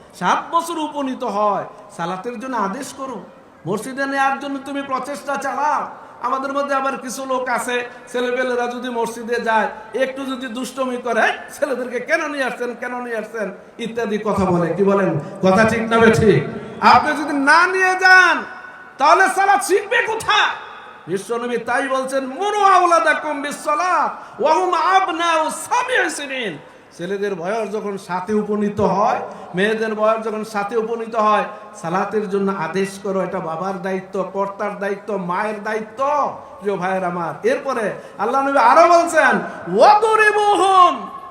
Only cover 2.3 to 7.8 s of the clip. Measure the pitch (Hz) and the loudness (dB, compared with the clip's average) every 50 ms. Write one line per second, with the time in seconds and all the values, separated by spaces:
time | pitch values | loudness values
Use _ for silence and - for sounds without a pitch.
2.3 | 240 214 254 262 254 220 196 190 220 277 262 - - 277 269 262 233 185 - - | -8 -8 -8 -6 -4 -4 -4 -4 -4 -8 -10 -12 -10 -12 -10 -10 -10 -12 -14 -16
3.3 | - - - - - - - 160 208 208 - 269 247 277 277 269 277 277 269 269 | -20 -20 -20 -20 -20 -12 -8 -6 -6 -6 -6 -8 -6 -4 -4 -2 0 0 0 0
4.3 | 269 269 285 277 277 262 262 285 277 277 269 262 262 254 254 285 277 - - 285 | 0 -2 -6 -8 -8 -8 -8 -6 -6 -6 -4 -4 -6 -6 -4 -6 -8 -8 -6 -6
5.3 | 277 269 277 269 247 269 285 302 277 233 - - - - - - - - - 247 | -4 -4 -4 -4 -4 -2 0 0 0 0 -2 -6 -12 -16 -20 -20 -12 -8 -4 -4
6.3 | 269 269 269 277 269 285 277 277 277 269 269 269 254 - 247 254 - 269 269 262 | -2 -2 -4 -4 -2 -2 -2 0 -2 0 0 -2 -4 -6 -8 -10 -10 -8 -4 -4
7.3 | 254 254 254 254 240 220 226 247 247 240 | -4 -2 -2 -2 -2 -2 -2 -2 -4 -4